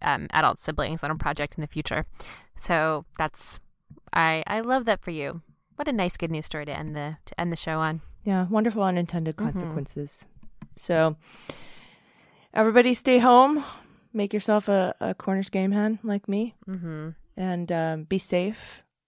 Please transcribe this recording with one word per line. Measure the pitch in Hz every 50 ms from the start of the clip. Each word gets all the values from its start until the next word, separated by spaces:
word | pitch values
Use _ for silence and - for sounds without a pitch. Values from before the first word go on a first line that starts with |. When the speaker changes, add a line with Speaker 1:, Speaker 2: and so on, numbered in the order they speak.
Speaker 1:
um, | - 147 151 170 156 -
adult | - 156 151 123 - -
siblings | - - 147 - 143 139 160 160
on | - 147
a | 156
project | 131 - 147 147 - 147 - -
in | -
the | 151
future. | - - 156 147 - - 151 160 - - - - - - - - _ - -
So | - - 175 156 156 160 156 147 156 - - -
that's, | 156 156 - - - - - - - - _ _ _ - - - _ -
I, | - 170 165 160 160 160 -
I | - 208 220
love | 226 240 262 269 233
that | 233 202 180
for | - 180
you. | 165 151 143 139 151 165 - _ _ _ _ _ _
What | - 285 294
a |
nice, | 254 208 185 180 - -
good | 170 160
news | 160 151 156
story | - - 151 147
to | 147 139 151
end | 151 156 151
the, | 151 143 151 156 - -
to | - - -
end | 175 175
the | 165
show | - - 165 160 160
on. | 160 156 160 160 - - - -
Speaker 2:
Yeah, | - 202 190 185 185 175
wonderful | 220 214 214 240 208 226
unintended | 196 190 180 175 175 - 180 170 160 156 156
Speaker 1:
Mm-hmm. | 185 208 226 202 185
Speaker 2:
consequences. | 175 165 156 151 139 - - 147 147 143 - - - - - - - - - - - - -
So, | - - - 170 160 160 160 156 - _ - - - - - - - - - - - - - - _ _ _ _ _ _ _ _ _ _ _
everybody | - - 220 226 214 247 233 254 247
stay | - - 269 254 247
home. | 226 254 240 247 262 277 302 302 269 - - - - - - _ _ _
Make | - 214 202 196 -
yourself | 208 - - 214 208 - -
a, | 202 190 185 - - -
a | - 185 185
Cornish | - - 202 190 190 196 -
game | - 190 190 196
hen | 202 208 208 220 226 202
like | - 220 202 202 - -
me. | 196 208 226 233 - _ - 190
Speaker 1:
Mm-hmm. | 190 180 170 165 156 156 156 160 160 - - _ _ -
Speaker 2:
And, | 185 185 180 175 175 165
um, | 175 165 160 160 160 156 156
be | - 190 185
safe, | - - 190 180 180 208 220 - - - - - _ _ _ _ _